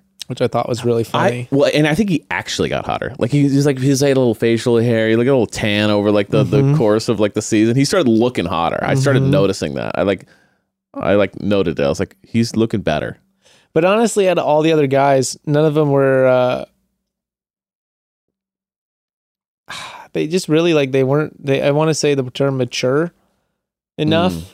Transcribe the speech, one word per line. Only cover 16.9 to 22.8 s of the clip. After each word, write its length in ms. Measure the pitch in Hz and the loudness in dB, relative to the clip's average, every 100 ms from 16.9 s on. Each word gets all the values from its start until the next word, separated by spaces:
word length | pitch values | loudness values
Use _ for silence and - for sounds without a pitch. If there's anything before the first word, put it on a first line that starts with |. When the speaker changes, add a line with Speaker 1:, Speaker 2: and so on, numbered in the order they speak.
| _ _ _ _ _ _ _ _ _ _ _ _ _ _ _ _ _ _ _ _ _ _ _ _ _ _ _ - | _ _ _ _ _ _ _ _ _ _ _ _ _ _ _ _ _ _ _ _ _ _ _ _ _ _ _ -20
Speaker 1:
<sighs> 440 | - - - - | -18 -18 -20 -10
they 140 | 165 156 | -6 -4
just 200 | 180 - | -4 0
really, 240 | 156 170 | 0 2
like, 180 | 156 139 | 2 0
they 120 | 135 | 0
weren't, 400 | 131 143 156 - | 0 0 -2 -6
they, 180 | 143 135 | -4 -2
I 100 | 143 | 0
wanna 220 | 143 160 | 0 0
say 200 | 151 151 139 | 0 0 0
the 140 | 123 | -2
term 260 | - 139 135 | -2 -2 -2
mature 560 | 123 - | -4 -2